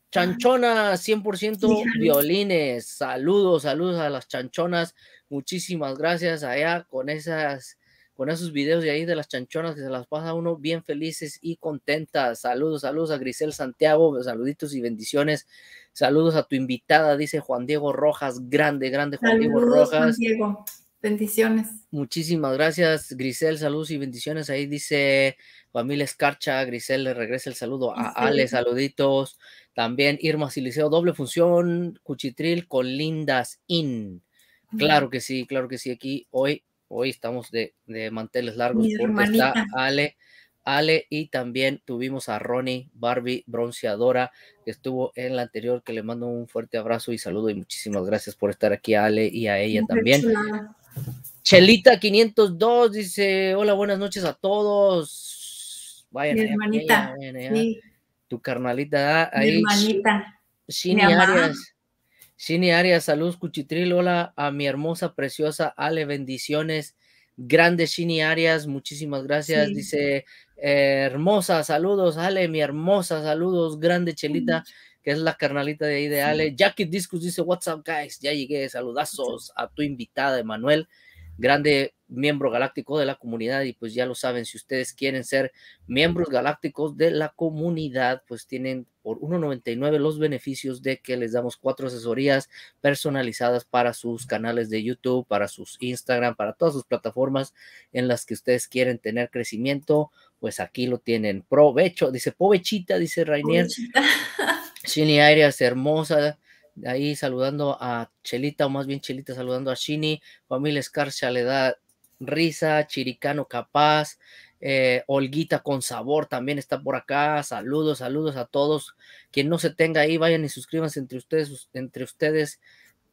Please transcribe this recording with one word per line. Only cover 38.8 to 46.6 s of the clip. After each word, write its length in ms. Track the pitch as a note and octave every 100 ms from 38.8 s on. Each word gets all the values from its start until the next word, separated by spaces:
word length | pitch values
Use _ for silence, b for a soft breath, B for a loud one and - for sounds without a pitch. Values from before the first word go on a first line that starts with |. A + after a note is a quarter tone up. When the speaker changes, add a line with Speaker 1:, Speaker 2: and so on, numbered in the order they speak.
| A3
Speaker 2:
Mi 100 | G#3+
Speaker 1:
porque 260 | A3+ G#3
está 260 | G#3 A3+ -
Speaker 2:
hermanita. 140 | A#3 G3+ C3
Speaker 1:
Ale, 400 | C3 C#3 D3 b b b b _ -
Ale, 400 | C#3+ D#3 D#3+ -
y 180 | D3+ D#3
también 540 | C3+ B2 B2 C3 C#3 -
tuvimos 440 | A#2+ C3 C3+ -
a 100 | G#2+
Ronnie 500 | - B2 C3 B2+ C3
Barbie 500 | A#2 A#2+ B2 B2 B2+ -
Bronceadora, 840 | A#2 A#2+ - A#2 G#2 B2 B2+ B2+ b b b -
que 60 |
estuvo 420 | A2 C3 B2+ B2+ -
en 200 | B2+ B2+
la 60 |
anterior, 380 | A#2+ A2 A#2 B2
que 100 | -
le 100 | A2
mando 220 | G#2+ A#2+ A#2+
un 200 | A#2+ A#2
fuerte 300 | A#2